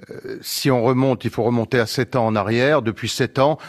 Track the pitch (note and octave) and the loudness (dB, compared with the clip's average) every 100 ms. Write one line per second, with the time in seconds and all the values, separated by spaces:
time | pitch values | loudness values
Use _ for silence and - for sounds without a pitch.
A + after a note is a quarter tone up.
0 | - - - A2 - - C#3+ B2+ A#2 C3 | -18 -14 -12 -12 -8 -2 0 2 2 2
1 | C3+ B2 A#2 - A2+ A#2+ A2 B2+ A2+ - | 2 0 -2 -2 0 0 0 0 0 -2
2 | A#2+ C3 A2 G#2+ G2 A#2 C3+ D3+ A2+ G2 | -2 0 2 0 0 2 2 2 0 -4
3 | A#2 - B2+ - C#3 D3+ | -4 -2 -2 2 2 0